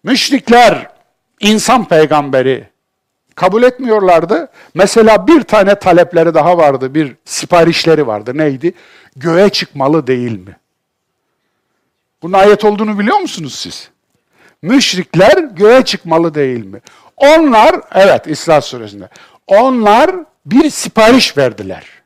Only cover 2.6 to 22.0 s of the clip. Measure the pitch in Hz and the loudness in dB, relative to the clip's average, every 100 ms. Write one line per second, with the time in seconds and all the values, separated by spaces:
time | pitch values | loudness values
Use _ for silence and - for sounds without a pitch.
2.6 | - _ _ _ _ _ _ - 185 214 | -8 _ _ _ _ _ _ -4 -2 2
3.6 | 247 254 254 214 185 165 165 277 311 _ | 0 0 -4 0 2 2 2 -6 -6 _
4.6 | _ 156 196 233 220 208 190 330 - 214 | _ -2 0 4 4 4 4 2 2 0
5.6 | 196 202 185 175 175 170 165 160 156 175 | 2 0 2 2 2 0 0 0 0 2
6.6 | 147 135 131 143 147 - - - - 175 | 2 0 -4 -4 -6 -10 -14 -12 -2 2
7.6 | 165 165 165 156 131 107 107 135 156 131 | 2 0 0 0 0 -6 -8 -4 -4 -4
8.6 | 165 - _ _ _ 139 156 175 202 - | -8 -10 _ _ _ -10 -4 0 0 -2
9.6 | - 143 135 160 131 127 123 107 95 95 | -10 -6 -2 -2 -2 -6 -6 -10 -16 -20
10.6 | _ _ _ _ _ _ _ _ _ _ | _ _ _ _ _ _ _ _ _ _
11.6 | _ _ _ _ _ _ 170 190 202 202 | _ _ _ _ _ _ -4 2 2 2
12.6 | 208 208 214 202 208 415 359 - 143 - | 0 -2 -6 -4 -2 -2 -6 -12 -14 -14
13.6 | - - - _ _ _ _ _ _ _ | -16 -18 -20 _ _ _ _ _ _ _
14.6 | 156 269 - 185 175 160 202 381 302 170 | -2 0 0 -6 -4 0 2 2 -2 0
15.6 | 208 254 254 196 165 165 170 151 135 120 | 4 4 2 -8 -4 -2 -2 -2 -4 -6
16.6 | 98 107 _ _ _ _ 285 320 311 226 | -12 -20 _ _ _ _ 4 4 4 4
17.6 | 269 330 - 180 196 123 160 147 - 151 | 2 0 -4 2 2 2 -2 -8 0 0
18.6 | - 123 107 101 92 _ _ _ - 196 | 0 -14 -16 -18 -20 _ _ _ 0 2
19.6 | 262 254 208 226 311 370 302 _ - 226 | 2 0 2 2 0 -4 -16 _ -2 0
20.6 | 311 - - - 220 262 - - 131 101 | 0 -4 -6 0 4 4 0 -2 -4 -4
21.6 | 95 87 - _ | -14 -14 -18 _